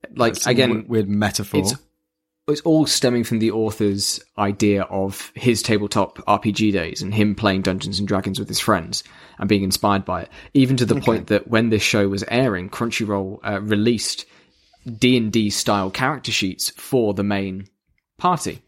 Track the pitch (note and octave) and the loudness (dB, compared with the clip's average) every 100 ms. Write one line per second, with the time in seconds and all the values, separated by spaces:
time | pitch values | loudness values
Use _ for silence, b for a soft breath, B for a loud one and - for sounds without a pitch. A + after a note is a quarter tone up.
0 | - - A#2 G#2 B2 B2 B2+ A2 G#2+ A2+ | -16 0 0 0 0 2 4 0 0 0
1 | G2+ G#2 G#2 F#2+ G2+ G2+ G2 A#2+ _ _ | 2 0 0 -2 -2 0 0 -4 _ _
2 | _ _ _ _ - D3 E3+ D#3 D3 - | _ _ _ _ -4 -2 4 4 4 2
3 | C3 A#2+ A2+ A2+ A2 G#2+ A2 G2+ G#2 G2 | 2 0 0 0 2 2 -2 0 0 0
4 | G2+ - - - G2+ G2+ G#2 G2+ F#2 G2 | -4 -6 -10 -4 -2 2 2 2 0 -2
5 | G2 G2 - - B2+ A2 - G#2 G#2 G#2+ | -4 -6 -14 -2 0 0 0 0 0 0
6 | F#2+ - - G2+ A2+ G2+ G#2+ G2 E2 - | -2 -4 0 0 2 2 2 2 -4 -8
7 | F#2+ G#2+ G#2 G2 G#2+ F#2+ F#2+ F#2 - G2 | -4 2 2 2 0 2 0 -2 -4 -6
8 | G2+ G2+ G2 F#2+ G2+ - - G2 E2+ - | -2 -2 -2 -6 -4 -4 0 0 0 -10
9 | B B B B G2+ G2+ F#2+ F#2 G#2 G2+ | B B B B 0 2 2 0 2 0
10 | F#2+ F2+ E2 B B C#3+ C3 C3+ A#2 C#3+ | -2 -6 -8 B B 2 4 4 2 2
11 | C3+ A2+ F2+ G2+ - A2 A#2 G#2+ - G#2+ | 2 0 2 0 2 2 2 2 2 2
12 | G2+ G2 F#2 A#2 C3+ F#2+ F2+ - A#2 - | 0 -2 -2 0 0 -2 -6 -6 -4 -2
13 | G#2+ G2+ F#2+ G#2 G#2 G2+ G#2 G#2 A2 A2+ | -2 -2 -4 -8 -6 -4 0 2 2 0
14 | - - - b b b b _ B2 A2 | -4 -8 -12 b b b b _ -16 0
15 | B2 B2+ A2 A2+ G#2 - - G#2 F#2+ - | 4 4 2 0 0 -2 0 0 0 -2
16 | C3 C#3+ - G#2+ G2 F2 - - - C3 | -4 -4 -4 -2 -2 -4 -8 -8 -2 0
17 | A2 G2 G2+ G2+ G2 F#2 G2 _ _ _ | 2 0 -2 -2 -4 -8 -14 _ _ _
18 | _ _ F3+ E3+ - - | _ _ -2 -2 -4 -10